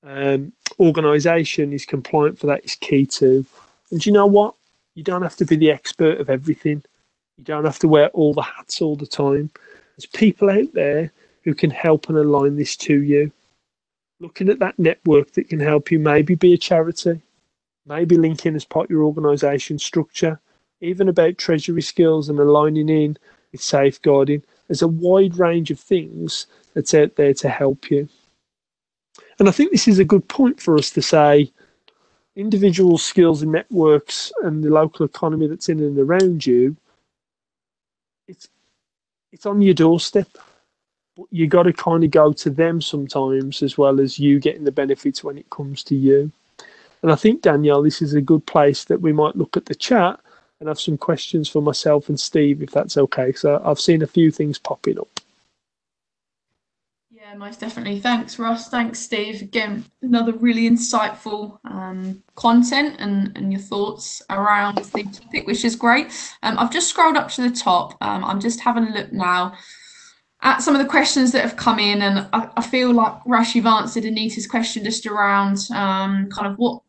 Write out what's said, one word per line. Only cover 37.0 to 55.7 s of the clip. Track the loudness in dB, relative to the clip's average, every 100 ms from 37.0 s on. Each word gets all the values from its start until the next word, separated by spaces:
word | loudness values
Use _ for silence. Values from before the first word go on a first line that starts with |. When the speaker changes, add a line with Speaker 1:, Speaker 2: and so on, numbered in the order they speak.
| _ _ _ _ _ _ _ _ _ _ _ _ _
Speaker 1:
it's, | -20 -20 _ _ _ _ _ _ _ _
it's | -10 -4
on | 4
your | 4
doorstep. | 6 4 4 0 -2 -2 _ _ _ _ _ _ _ _ -20
But | -12
you | -4 2
gotta | 4 4
kinda | 0 -2 0 2
go | 4 4
to | 2 -4
them | 0 0 0
sometimes | -6 -8 -6 -4 -2 -2 -4 -4
as | -6 2
well | 2 4
as | 0 0
you | 2 4
getting | 2 -2
the | -4
benefits | -2 -2 -2 -4 -6
when | -10 -12
it | -16
comes | -12 -10 -10
to | -4
you. | 0 4 4 2 -8 _ _ -20 _ _ _
And | 0
I |
think, | 4 2 2
Danielle, | 2 2 4 4
this | 2 0
is | -2
a | 0
good | 2 0 2
place | 2 2 0
that | -4 -2
we | 0
might | 0 0 -2
look | -4 -6
at | -6
the |
chat | -10 0 2 2 -2 _ _ _ _
and | -10
have | -6
some | -4 -4
questions | -2 -4 -2 -4 -2
for | -2
myself | -2 -2 0 0 0
and | -6
Steve, | -2 2 2 0
if | -2
that's | -4 -2 0
okay, | 0 0 -4
'cause | -2
I, | 0 0
I've | -2 -2
seen | 2 2
a | 2
few | 2 2
things | 2 -6 -6
popping | -8 -6 -6 -6
up. | -10 -14 _ _ _ _ _